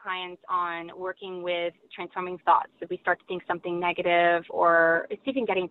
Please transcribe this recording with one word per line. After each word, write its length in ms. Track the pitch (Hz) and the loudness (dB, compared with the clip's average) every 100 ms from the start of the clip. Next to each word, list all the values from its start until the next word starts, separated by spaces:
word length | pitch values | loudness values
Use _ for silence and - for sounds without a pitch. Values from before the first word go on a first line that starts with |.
clients 400 | 190 185 180 180 - | -8 -8 -8 -12 -4
on 440 | 180 175 170 170 185 | -2 -2 -6 -10 -10
working 460 | 185 185 196 180 | -10 -8 -10 -8
with 320 | 175 175 170 - _ | -4 -4 -4 -8 _
transforming 460 | - 175 190 180 180 | -14 -10 -8 -8 -4
thoughts. 260 | - 165 - - | 2 2 2 -12
If 100 | 170 | -10
we 80 | 180 | -4
start 200 | - 175 | -2 -2
to 60 | - | -2
think 160 | 180 - | -8 -4
something 320 | 170 180 175 | -6 -4 -2
negative, 640 | 175 170 180 175 175 170 165 | -2 0 2 4 4 2 0
or 580 | 180 170 165 165 165 - | 2 4 6 6 4 0
it's 120 | 208 269 | -6 -4
even 180 | 269 | -2
getting, 240 | 208 185 175 | 0 -2 0